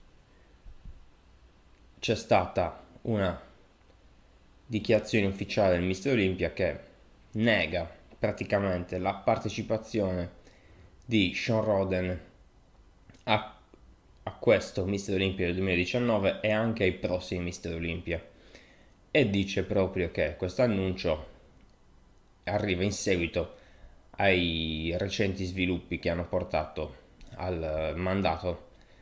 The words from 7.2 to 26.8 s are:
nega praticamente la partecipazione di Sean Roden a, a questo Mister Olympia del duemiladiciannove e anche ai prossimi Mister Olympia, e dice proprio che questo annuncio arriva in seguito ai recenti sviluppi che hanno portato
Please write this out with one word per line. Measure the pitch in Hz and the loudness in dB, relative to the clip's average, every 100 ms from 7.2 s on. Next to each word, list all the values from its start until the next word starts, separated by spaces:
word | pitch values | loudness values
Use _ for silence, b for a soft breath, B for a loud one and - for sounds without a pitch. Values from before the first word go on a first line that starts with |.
| - | -10
nega | 110 117 104 80 87 82 - - - | 0 2 2 2 -2 -4 -10 -20 -4
praticamente | 107 101 95 101 98 90 87 90 | -4 -2 0 0 2 0 -2 -2
la | 95 | -2
partecipazione | 98 - 113 107 107 98 113 - 110 98 92 87 - b b b b b - - | 0 0 0 0 -6 -4 -4 -2 -2 0 0 -4 -8 b b b b b -20 0
di | 113 92 - | 2 4 0
Sean | - 113 | 0 2
Roden | 107 101 95 92 92 90 - - - - - - - - - - - | 2 2 2 0 0 -4 -8 -20 -20 -20 -20 -20 -20 -20 -20 -12 0
a, | 107 - - - - - - _ - | 0 0 -12 -20 -20 -20 -20 _ -14
a | - | -12
questo | - - 101 - - 95 | 0 4 4 4 -4 -2
Mister | 101 98 | -2 -2
Olympia | 95 95 95 90 | 0 0 0 0
del | |
duemiladiciannove | 87 95 90 90 123 120 107 98 - | 0 2 2 2 0 2 2 2 0
e | 107 | 0
anche | 107 113 110 | 2 0 2
ai | 95 | 2
prossimi | 90 87 90 - 92 | 2 -2 -2 -2 -4
Mister | 87 90 87 82 | -4 -6 -6 -6
Olympia, | 85 85 85 82 - B B B B B B B _ | -4 -6 -4 -6 -6 B B B B B B B _
e | 151 120 | 2 4
dice | 98 98 - 95 | 2 0 -2 0
proprio | 101 92 95 85 | 2 2 0 -2
che | - 78 - | 0 -2 -2
questo | 92 - | -4 2
annuncio | 123 101 95 92 87 76 - - - - - - _ - - _ _ _ - | 2 2 0 -2 -2 -2 -4 -18 -20 -20 -20 -20 _ -20 -20 _ _ _ -4
arriva | 101 101 87 | -2 0 0
in | 98 | 0
seguito | 98 - 90 85 87 78 B B B B B - - | 0 0 2 2 -2 -4 B B B B B -16 0
ai | 98 92 87 82 80 78 82 87 | 4 4 4 0 -2 -2 -2 -2
recenti | 98 - 101 95 92 | -2 0 -2 -2 -4
sviluppi | 92 92 87 - 85 | 0 0 0 -4 -4
che | 90 | -2
hanno | 85 85 | -2 -2
portato | 90 87 80 78 - | -4 -2 -2 -2 -6